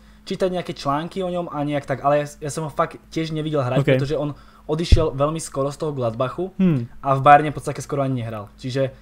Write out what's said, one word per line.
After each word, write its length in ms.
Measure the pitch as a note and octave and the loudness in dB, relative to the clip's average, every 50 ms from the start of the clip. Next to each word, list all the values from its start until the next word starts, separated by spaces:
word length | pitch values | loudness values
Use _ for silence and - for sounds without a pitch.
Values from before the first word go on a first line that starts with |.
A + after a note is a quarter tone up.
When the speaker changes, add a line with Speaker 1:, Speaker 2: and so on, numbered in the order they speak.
| - - - - - | -20 -20 -20 -16 -10
Speaker 1:
čítať 280 | - G3 F3+ G3 F#3 | -8 -2 0 0 0
nejaké 200 | F3+ F3 E3 - | 0 -2 -6 -6
články 500 | D3+ - - C#3+ C#3 D3 E3 E3+ - F#3+ | -8 -6 -2 -2 -2 -2 -4 -6 -6 -6
o 60 | F#3 F3+ | -4 -2
ňom 200 | F3+ F3 F3 - | -2 -4 -4 -4
a 140 | - D3 C#3+ | -4 -4 -2
nejak 220 | D3 D3 C#3+ - | -2 -2 -2 -2
tak, 180 | - C#3 B2 - | -4 -4 0 2
ale 140 | C#3+ D3 D3 | 2 2 2
ja, 80 | D3 C#3 - - | 2 -2 -8 -10
ja 100 | D3+ C#3+ | -10 -8
som 140 | - D#3+ D#3+ | -6 -6 -6
ho 60 | D3 | -4
fakt 280 | - - E3 D#3+ - - - - | -2 -2 -2 -2 -4 -12 -18 -8
tiež 200 | - E3 D#3+ D#3 | -4 -4 -4 -2
nevidel 320 | D#3+ D#3 D3+ D#3+ D3+ C#3+ | -4 -4 -2 0 0 0
hrať, 160 | B2+ B2 A#2+ C3+ | 0 2 0 2
Speaker 2:
Ok. 100 | C3+ D3 | 4 4
Speaker 1:
pretože 260 | C3 C3 C#3 C3+ D#3 | 4 2 2 0 -2
on 200 | C#3 D3 D3 C#3 - - - - - - | -2 -2 -4 -6 -10 -16 -20 -20 -14 -6
odišiel 440 | - - D#3+ F3 - - E3 D#3 D#3 | -4 -2 -2 4 4 4 4 4 2
veľmi 300 | - C3+ C#3+ D3+ D#3+ D#3+ | 0 0 0 0 0 -4
skoro 300 | - - - C#3 C3+ C#3+ | -8 -6 -4 -4 -4 -4
z 60 | C#3 | -4
toho 140 | - E3 D#3 | -4 -6 -6
Gladbachu 580 | D3 C3+ A#2+ A2+ A2 A#2+ C3 B2 - - F3+ G3 - | -4 -2 -2 -2 -2 -2 -4 -4 -4 -6 -8 -6 0
Speaker 2:
Hmm. 320 | - F#3+ F3+ D#3 B2+ A#2+ - - - | 2 2 4 2 2 -2 -6 -10 -6
Speaker 1:
a 120 | - C#3 C3+ | -2 0 0
v 60 | C3+ | 4
Bayerne 280 | C3+ D3 C#3+ D3 D3+ D3+ | 8 10 10 8 8 2
v 40 | C3+ | -4
podstate 280 | C3+ - D3+ C#3 - | -6 -8 -8 -8 -8
skoro 200 | C3 - D3 C#3 | -8 -4 -2 -2
ani 200 | C3+ C3+ C3 B2 | -2 -2 -2 -4
nehral. 240 | A2 A2+ A2 G#2+ G2+ G2+ - - | -4 -6 -8 -10 -12 -14 -14 -12
Čiže 320 | - B2+ B2 C3+ C3+ B2 - - | -8 -4 -2 0 0 -2 -2 -8